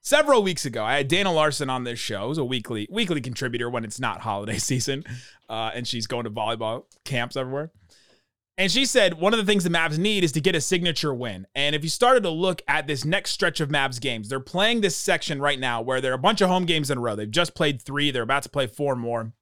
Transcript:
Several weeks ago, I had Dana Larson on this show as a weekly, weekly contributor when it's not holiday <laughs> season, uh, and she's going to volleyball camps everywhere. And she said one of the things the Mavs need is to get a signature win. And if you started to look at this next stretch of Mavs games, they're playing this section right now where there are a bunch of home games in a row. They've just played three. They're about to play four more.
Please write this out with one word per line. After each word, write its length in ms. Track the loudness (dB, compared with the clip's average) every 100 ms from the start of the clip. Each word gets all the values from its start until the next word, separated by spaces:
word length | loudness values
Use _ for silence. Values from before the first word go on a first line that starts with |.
Several 400 | 4 4 6 4
weeks 240 | 4 -2 -4
ago, 180 | -4
I 140 | 0 0
had 100 | 2
Dana 240 | 2 2
Larson 380 | 4 2 0 -4
on 140 | -4
this 160 | -4 -6
show 320 | -6 -4 -4
as 80 | -4
a 40 | -2
weekly, 420 | -4 -4 -6 -4
weekly 320 | -2 -2 -2
contributor 480 | -4 -6 -4 -4 -4
when 140 | -4
it's 160 | -6 -4
not 220 | -4 -4
holiday 360 | -4 -4 -4 -4
<laughs> 0 |
season, 460 | -2 -2 -2 -4 -6 -14 -14 -20 _
uh, 220 | -6 -6 -6
and 120 | -6
she's 200 | -6 -4
going 160 | -4
to 80 | -4
volleyball 540 | -4 -2 -2 -4 -6 -10 _ -6
camps 320 | -4 -2 -4
everywhere. 340 | -4 -6 -8 _ _ _ _ _ _ _ _ -2
And 140 | 2
she 140 | 2 4
said 340 | 4 4 4
one 120 | 2
of 60 | 2
the 80 | 2
things 180 | 2
the 60 | 2
Mavs 300 | 2 2 2
need 240 | 2 2
is 80 | 2
to 100 | 2
get 140 | 2 2
a 60 |
signature 520 | 0 0 0 0 -2
win. 320 | -2 -4 -8 -10
And 220 | -2 0 0
if 80 |
you 60 | -4
started 340 | 2 6 6
to 80 | 4
look 320 | 0 0 -2 0
at 200 | 0 0
this 180 | -4 0
next 260 | -2 -2
stretch 280 | 0 0 0
of 100 | 0
Mavs 320 | 2 0 -2
games, 260 | -4 -4 -4
they're 120 | -8
playing 420 | -4 0 2 4
this 160 | 2 0
section 420 | 0 0 0 0
right 200 | 0 0
now 220 | 0 -2
where 200 | 0 0
there 120 | 0
are 20 | 2
a 20 |
bunch 240 | 2 4
of 80 | 4
home 160 | 4 2
games 240 | 2 2
in 80 | -2
a 40 |
row. 140 | -2 -2
They've 140 | -2
just 240 | 0 0
played 260 | 0 0 0
three. 300 | -6 0 0
They're 140 | 0
about 180 | 0 0
to 60 | 0
play 160 | -2 -2
four 300 | -2 -2 -2
more. 380 | -2 -4 -6 -12